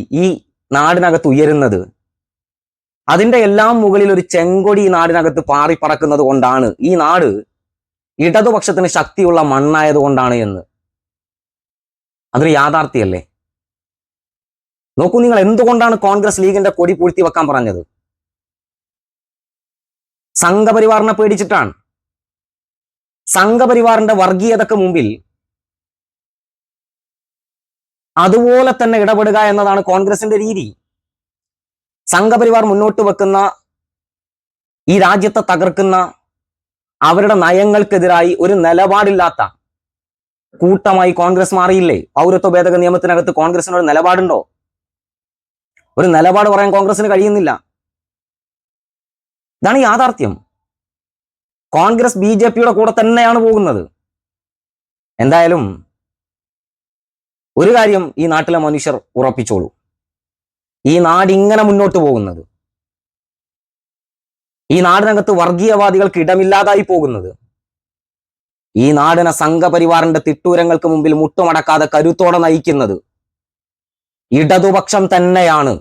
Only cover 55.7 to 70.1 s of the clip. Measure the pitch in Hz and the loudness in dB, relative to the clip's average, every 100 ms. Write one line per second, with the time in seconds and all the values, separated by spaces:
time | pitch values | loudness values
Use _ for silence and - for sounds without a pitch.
55.7 | 82 _ _ _ _ _ _ _ _ _ | -12 _ _ _ _ _ _ _ _ _
56.7 | _ _ _ _ _ _ _ _ - 180 | _ _ _ _ _ _ _ _ -2 2
57.7 | 240 214 196 165 - 165 160 156 170 151 | 2 2 0 -4 -6 -4 -2 -2 -4 -2
58.7 | 147 156 131 - 123 131 120 107 98 78 | -4 -6 -8 -6 -4 -2 -4 -4 -6 -6
59.7 | - _ _ _ _ _ _ _ _ _ | -12 _ _ _ _ _ _ _ _ _
60.7 | _ 135 170 165 180 190 190 202 220 214 | _ -2 0 2 2 2 2 2 2 2
61.7 | 202 196 185 147 117 98 85 - _ _ | 2 0 0 0 -2 -4 -10 -18 _ _
62.7 | _ _ _ _ _ _ _ _ _ _ | _ _ _ _ _ _ _ _ _ _
63.7 | _ _ _ _ _ _ _ _ _ - | _ _ _ _ _ _ _ _ _ -4
64.7 | 170 180 190 214 208 202 180 170 175 220 | 0 2 2 2 0 0 0 0 0 0
65.7 | 208 202 190 196 175 160 185 190 196 202 | 2 2 0 0 -2 0 0 2 0 2
66.7 | 202 196 175 143 107 92 - _ _ _ | 0 0 -2 -2 -6 -12 -18 _ _ _
67.7 | _ _ _ _ _ _ _ _ _ _ | _ _ _ _ _ _ _ _ _ _
68.7 | 107 135 147 151 170 170 - 156 165 175 | 0 2 2 2 2 0 -2 -2 0 0
69.7 | 170 170 165 165 | 0 2 2 0